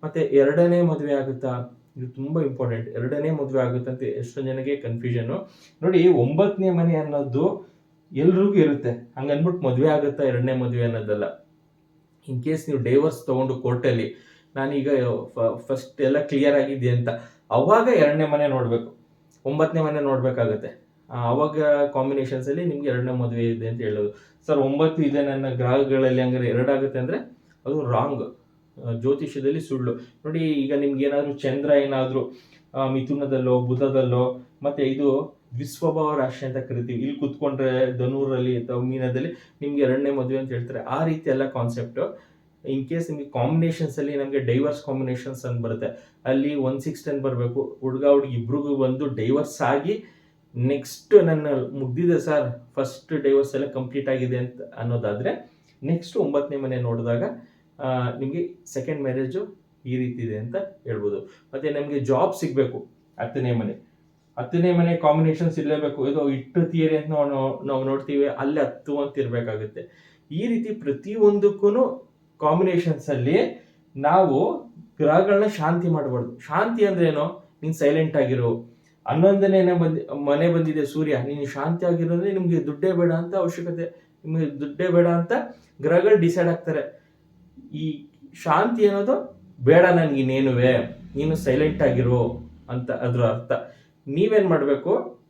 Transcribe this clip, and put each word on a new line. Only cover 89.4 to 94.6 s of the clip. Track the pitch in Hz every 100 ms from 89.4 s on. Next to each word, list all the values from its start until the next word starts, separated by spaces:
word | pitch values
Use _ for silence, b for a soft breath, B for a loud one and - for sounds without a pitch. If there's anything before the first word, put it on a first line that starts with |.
| - -
"ಬೇಡ | 127 165 180
ನನ್ಗೆ | 170 160 135
ಇನ್ನೇನುವೆ, | 131 131 135 120 127 120 - - - 135
ನೀನು | 156 160
ಸೈಲೆಂಟ್ | - 131 156 -
ಆಗಿರು" | 143 120 120 123 117 - - - -
ಅಂತ | 123 123
ಅದ್ರ | - 123 120
ಅರ್ಥ. | 117 113 - - B B B _ -
ನೀವೇನ್ | 143 208 214 190
ಮಾಡ್ಬೇಕು? | 160